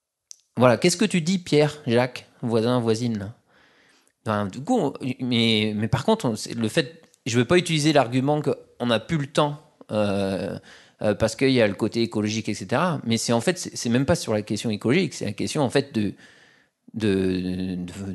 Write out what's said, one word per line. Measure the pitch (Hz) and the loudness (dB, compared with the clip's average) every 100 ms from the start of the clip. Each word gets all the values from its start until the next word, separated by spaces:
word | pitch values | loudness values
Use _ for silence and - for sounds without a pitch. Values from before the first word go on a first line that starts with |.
| _ _ _ - _ - | _ _ _ -20 _ 2
voilà, | 123 110 | 4 6
qu'est-ce | 180 175 | 2 2
que | 214 | 2
tu | 180 | 2
dis, | 156 190 | 0 -2
Pierre, | - 147 147 - - | 2 2 2 0 0
Jacques, | 117 135 - - _ | 2 2 -4 -18 _
voisin, | 123 113 113 123 | -2 0 2 0
voisine, | 117 110 120 107 | 0 0 -2 -4
là ? | 98 - _ _ _ _ _ _ _ _ | -8 -14 _ _ _ _ _ _ _ _
Ben, | 110 104 101 | -4 -2 -2
du | 107 | -6
coup, | 151 254 | -2 0
on, | 139 - 131 - | 0 -2 -6 -6
mais, | 123 117 113 110 107 104 | -2 2 4 4 2 0
mais | 110 | 0
par | 120 - | 0 0
contre, | 220 127 | 0 0
on, | 107 | -4
c'est | - | -6
le | 117 110 | -4 -2
fait, | - 131 - - _ - | -2 -4 -8 -20 _ -2
je | 117 | 0
veux | 123 | 4
pas | 180 | 2
utiliser | 180 160 147 | 2 2 4
l'argument | 147 117 131 135 151 | 4 4 2 0 0
qu'on | 143 - - - 120 | 0 -4 -6 -6 0
n'a | 113 | 0
plus | - 165 | 0 -4
le | 135 | -2
temps, | - 147 147 - _ - | 0 0 -2 -14 _ -6
euh, | 107 104 98 98 95 92 92 - - - _ | -2 0 0 0 -2 -4 -8 -14 -20 -20 _
euh, | 110 | -2
parce | 101 113 - | 0 0 0
qu'il | 135 | 2
y | 127 | 4
a | 107 | 2
le | 98 | 2
côté | 110 117 | -2 -2
écologique, | 117 110 107 110 107 | -2 -2 -2 -2 -4
et | |
cetera. | 104 101 120 180 143 - | -8 -2 0 0 -2 -2
Mais | 113 | -2
c'est, | - | 2
en | 117 | 0
fait, | 147 175 | 0 -2
c'est, | - - | -6 -6
c'est | 120 | -2
même | 120 139 | 0 2
pas | 170 | 0
sur | - | 0
la | 107 | -4
question | 104 104 120 | -2 -4 -4
écologique, | 104 113 160 165 | -2 0 2 0
c'est | - - | -4 -8
la | |
question, | 101 101 151 | -6 -4 -2
en | 127 | 0
fait, | 139 135 | 0 0
de, | 110 104 - - _ _ _ _ _ - | -2 -2 -4 -16 _ _ _ _ _ -16
de, | 113 107 95 95 92 90 92 92 90 | -4 0 2 2 0 -2 -4 -4 -6
de, | 87 92 98 | -8 -10 -10